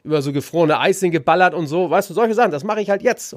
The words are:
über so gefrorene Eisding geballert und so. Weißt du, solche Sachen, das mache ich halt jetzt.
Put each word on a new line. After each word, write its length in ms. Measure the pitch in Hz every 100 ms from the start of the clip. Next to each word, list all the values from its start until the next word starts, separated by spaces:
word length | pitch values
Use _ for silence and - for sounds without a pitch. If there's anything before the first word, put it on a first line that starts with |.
über 180 | - 151
so 100 | 139
gefrorene 460 | 143 - 165 160 143
Eisding 320 | 147 185 180
geballert 440 | 165 147 165 185
und 120 | 165 151
so. 240 | 160 180
Weißt 180 | 170 190
du, 60 |
solche 200 | 170 226
Sachen, 180 | 220 214
das 100 | 147
mache 180 | 185 214
ich 80 | 202
halt 140 | 202
jetzt. 320 | 247 226 -